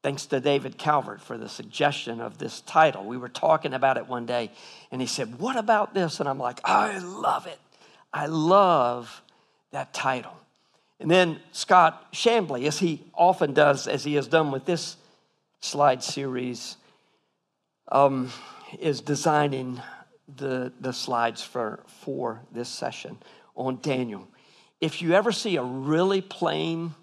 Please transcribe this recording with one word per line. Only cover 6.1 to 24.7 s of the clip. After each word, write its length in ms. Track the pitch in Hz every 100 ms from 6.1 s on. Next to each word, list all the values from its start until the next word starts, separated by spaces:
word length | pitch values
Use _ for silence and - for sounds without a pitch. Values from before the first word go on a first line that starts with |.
| -
And 100 | 143
I'm 100 | 139
like, 220 | 123 127
"I 360 | - - 214 196
love 480 | 180 202 - - -
it. 120 | 143 _ _ _ _ _
I 140 | - 147
love 960 | 160 160 190 190 160 123 123 117 - _ _ _ _ _
that 220 | 143 135
title." 440 | - 135 131 101 - _ _ _ _ _ _
And 100 | 156
then 320 | 180 175 156 -
Scott 600 | - - 185 165 - -
Shambly, 540 | - 240 233 175 127 139
as 120 | 147
he 240 | 175 147 - -
often 380 | 170 185 165
does, 340 | 139 147 165 127
as 160 | 139
he 100 | 147
has 140 | 147 127
done 240 | 160 151
with 140 | 135 131
this 320 | 170 - - _ _ _ _ _ _
slide 440 | - 143 147 127
series, 720 | - - 139 127 127 120 - - _ _ _ _ _ _ _ _ _ _ -
um, 400 | 135 139 135 127 - - - - -
is 200 | 165 135
designing 840 | - 139 170 151 147 135 127 123 - - - _ _
the, 460 | 135 135 127 127 123
the 100 | 131
slides 500 | 127 - 123 117 110
for, 400 | - 127 113 98 -
for 540 | - - 139 123 113 123
this 160 | 117 120
session 500 | - 127 - - 117 - - _ -
on 240 | 131 127
Daniel. 460 | 151 131 123 101 95 _ _ _ _